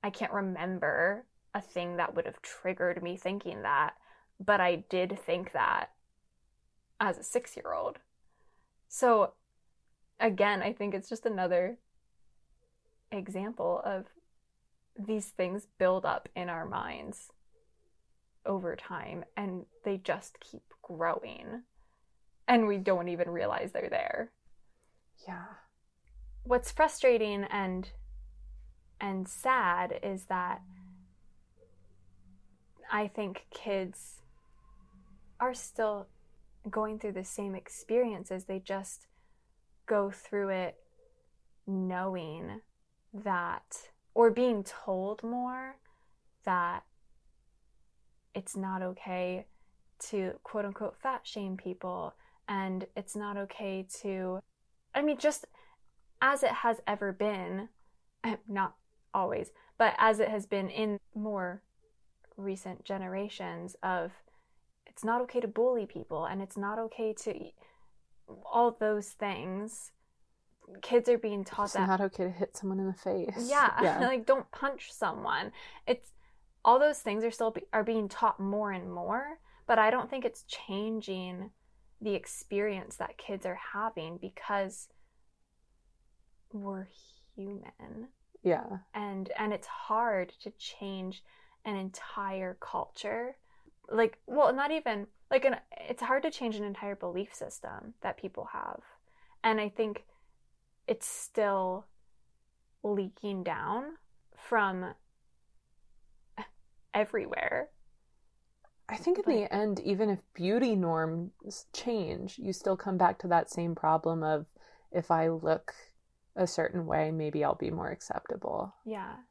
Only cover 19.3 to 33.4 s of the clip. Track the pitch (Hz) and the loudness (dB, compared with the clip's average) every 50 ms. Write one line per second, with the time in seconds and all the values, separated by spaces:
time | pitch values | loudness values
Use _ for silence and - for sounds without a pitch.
19.3 | _ - 202 196 180 180 - _ _ - _ 208 196 190 190 - 139 190 - - | _ -6 -6 -4 -6 -6 -10 _ _ -8 _ -4 -4 -2 -2 -2 -2 -2 -4 -12
20.3 | - - - - - - _ _ - _ - - 185 160 165 170 160 - - - | -20 -20 -20 -20 -20 -20 _ _ -20 _ -16 -14 -4 0 2 2 2 0 -4 -8
21.3 | - - - - - 240 240 _ _ - - _ _ _ _ _ _ _ _ _ | -12 -12 -12 -12 -12 -12 -14 _ _ -20 -20 _ _ _ _ _ _ _ _ _
22.3 | _ _ - - 247 233 220 208 202 196 190 196 190 180 175 180 175 175 175 170 | _ _ 4 6 6 8 8 6 2 2 2 2 2 2 2 -2 0 0 0 0
23.3 | 170 170 - 202 - - - 202 - - - - - - - - - - 226 226 | 0 0 0 0 0 0 -2 -2 -4 -4 -2 0 0 0 0 0 -2 -4 -4 -6
24.3 | _ _ _ - - - - - _ _ _ _ _ _ _ _ _ - - - | _ _ _ -20 -20 -20 -20 -20 _ _ _ _ _ _ _ _ _ -20 -14 -12
25.3 | 180 180 175 - 196 - - _ _ _ _ _ _ _ _ _ - - - - | -12 -12 -12 -16 -18 -20 -20 _ _ _ _ _ _ _ _ _ -20 -20 -18 -16
26.3 | - - - 240 247 247 247 - - - 302 311 320 - - 262 240 226 220 208 | -16 -14 0 2 2 4 2 0 4 4 4 4 4 4 6 6 6 6 4 2
27.3 | 208 202 202 196 - 202 196 185 185 185 190 - - - - - - - - - | 0 -2 -2 -2 -2 -2 0 0 -2 -4 -6 -8 -10 -14 -14 -14 -14 -14 -14 -16
28.3 | - - - - - - - - - _ _ - - - - 202 190 190 190 185 | -16 -18 -16 -16 -16 -16 -18 -20 -20 _ _ -20 -12 -6 -4 -2 -2 -2 -4 -6
29.3 | - - - 262 262 254 214 180 175 180 180 180 - - - 202 196 190 190 - | -8 -2 2 4 4 4 6 4 4 2 2 -2 -2 -4 -4 -4 -4 -4 -4 -4
30.3 | 190 185 180 180 185 185 - - - - - - 185 185 - - - - - - | -2 -2 0 -2 -4 -6 -8 -16 -20 -20 -20 -20 -20 -20 -20 -20 -20 -20 -20 -20
31.3 | - - - _ _ _ - - - - - - - - - - - - - 190 | -20 -20 -20 _ _ _ -20 -20 -20 -20 -20 -20 -20 -20 -20 -20 -20 -20 -20 -20
32.3 | 190 - - - - _ _ _ _ _ - - - 214 214 202 - - 208 196 | -20 -20 -20 -20 -20 _ _ _ _ _ -8 -4 -2 -2 -2 -2 -4 -4 -6 -4
33.3 | - - | -6 -8